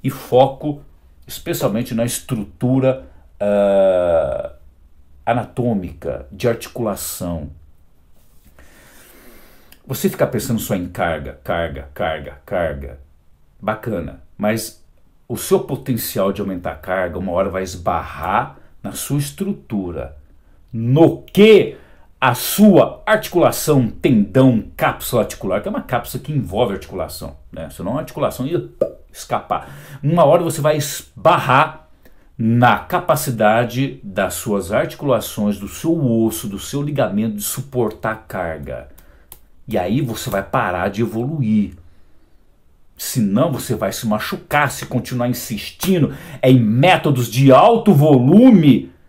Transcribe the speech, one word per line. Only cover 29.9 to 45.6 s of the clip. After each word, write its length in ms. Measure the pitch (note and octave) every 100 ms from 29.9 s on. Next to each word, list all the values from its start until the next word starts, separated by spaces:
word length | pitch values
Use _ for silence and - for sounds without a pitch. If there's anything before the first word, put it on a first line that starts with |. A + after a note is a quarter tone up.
| C#3
Uma 220 | C#3+ E3+
hora 180 | D3 E3+
você 200 | E3 C#3+
vai 160 | D3 D3+
esbarrar 1080 | - - - - B2 E3 G#2 C3 D#3 - _ - - - _ -
na 400 | A2+ A#2+ A#2+ G#2
capacidade 1200 | - F3 F3+ D3 - A2+ G#2+ A2+ A2+ A#2 C3+ -
das 300 | G2+ F#2 F#2+
suas 400 | - - G2+ F2
articulações, 840 | A2+ E3 - C#3+ A#2 - - G#2 G2
do 100 | G2
seu 340 | - D#3+ E3
osso, 460 | C3+ A2+ A2+ - G#2+
do 100 | G2
seu 220 | - C#3+
ligamento 560 | D3 C#3 G#2+ G2+ A2+ G#2
de 60 |
suportar 720 | G2+ - B2+ B2+ A2 - A2+
a 40 | G#2+
carga. 720 | - G2 E2+ D#2 C#2 B1 - - - - _ - _ - -
E 80 | G#2+
aí 240 | F2+ A#2+
você 300 | C3+ A2 -
vai 120 | G2+
parar 460 | G2 C3+ G#2 F2+ F#2+
de 140 | G2
evoluir. 720 | A2+ A2+ B2+ D#3+ A2 G#2+ F#2+ F2 - - - - _ _ _ _ _ _ - _
Senão 560 | - C3 G#2 G2+ A#2+
você 220 | B2 -
vai 180 | A#2 G2
se 140 | F#2+ A2+
machucar 640 | G#2+ - - - D3 C#3+
se 160 | - -
continuar 420 | B2+ - B2+ A#2+
insistindo 880 | B2 - G#2